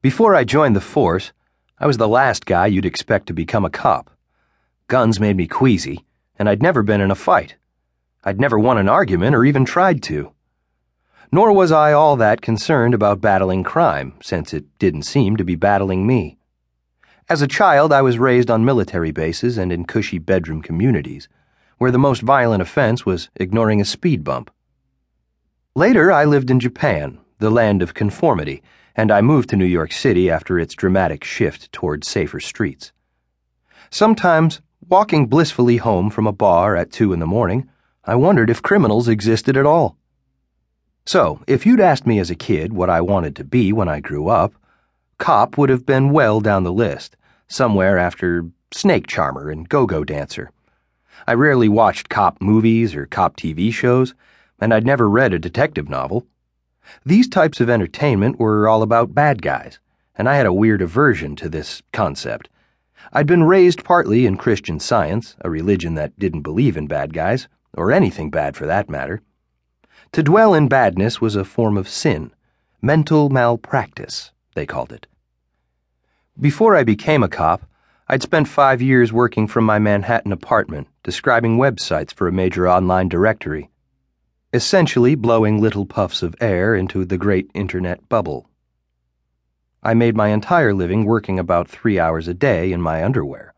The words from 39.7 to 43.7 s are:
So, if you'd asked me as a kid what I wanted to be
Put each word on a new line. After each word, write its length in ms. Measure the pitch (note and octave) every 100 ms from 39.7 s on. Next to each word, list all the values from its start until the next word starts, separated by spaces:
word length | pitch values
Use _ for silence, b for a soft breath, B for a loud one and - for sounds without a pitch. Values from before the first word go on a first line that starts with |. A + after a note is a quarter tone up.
| E3 A#2 _ _ _ _ _ _ _ _ _ _ _ -
So, 340 | F#3 G2 C#2+ -
if 180 | C3+ A3
you'd 140 | B3
asked 260 | F#3 C3+ A#2
me 140 | G#2+
as 100 | F2
a 60 | F2
kid 380 | - D#2+ E2+
what 160 | G#2+ F2+
I 100 | E2
wanted 340 | F2+ G2 D#2 C#2
to 80 | C#2+
be 260 | B2 F#2+